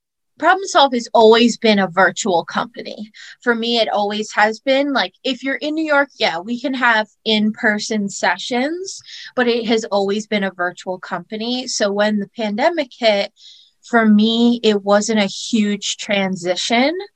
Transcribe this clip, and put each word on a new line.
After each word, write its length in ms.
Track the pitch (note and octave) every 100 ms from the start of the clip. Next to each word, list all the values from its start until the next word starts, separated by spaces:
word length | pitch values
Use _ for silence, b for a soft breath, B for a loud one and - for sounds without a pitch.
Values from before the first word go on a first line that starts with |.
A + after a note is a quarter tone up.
| _ _ _ -
Problem 260 | D#4 F#4+ F#4+
Solve 280 | F4 C#4
has 140 | A#3+ A#3
always 440 | A3+ A3 G#3+ A#3+ -
been 200 | A3+ G#3
a 100 | F#3
virtual 560 | F3 F3+ F3 G#3+ E3+
company. 680 | - G#3 - - - - G#3+ B B B
For 100 | B3
me, 240 | A#3 A#3 A#3+
it 100 | G#3+
always 420 | G3+ G#3 G#3 G#3+
has 280 | - G#3+ A3
been. 340 | - C4+ C#4+
Like, 200 | B3+ F#3 _
if 200 | B3+ B3+
you're 140 | C4+ B3+
in 180 | D4+ D#4
New 100 | D#4
York, 240 | C#4+ C#4 -
yeah, 220 | B3 E3
we 200 | G3 A#3+
can 140 | C#4
have 340 | C4 A#3+ A3 G#3+ _
in-person 840 | A3 G#3+ G#3+ A3 A3+ G#3 - A3 G3+
sessions, 920 | - G3 F#3 - A#3+ C#4 F4 F#4+ - - B B B
but 120 | A#3+
it 200 | A#3 G#3+
has 180 | A3+ A3+
always 400 | G#3 G3 G#3 -
been 180 | G#3
a 60 | F#3+
virtual 480 | F3+ F3+ F3 F#3+ F#3
company. 720 | - F3+ F3 G#3+ A3+ B3 B3
So 240 | - G#3
when 260 | G3+ G#3 G#3
the 120 | G3+ -
pandemic 540 | G#3+ G#3 D#4 E4+ C#4 -
hit, 340 | A3+ G3+ F#3+ _ B B B B -
for 200 | A#3 A3
me, 520 | G#3 A3 A3+ A#3+ A#3+
it 180 | A3 G#3
wasn't 360 | G3 G3+ G#3 A3
a 80 | G3
huge 680 | - - A3+ G#3 G3+ - -
transition. 1000 | - G3+ F#3+ F#3 F3 F3+ - A#3 C#4 F4+ G4+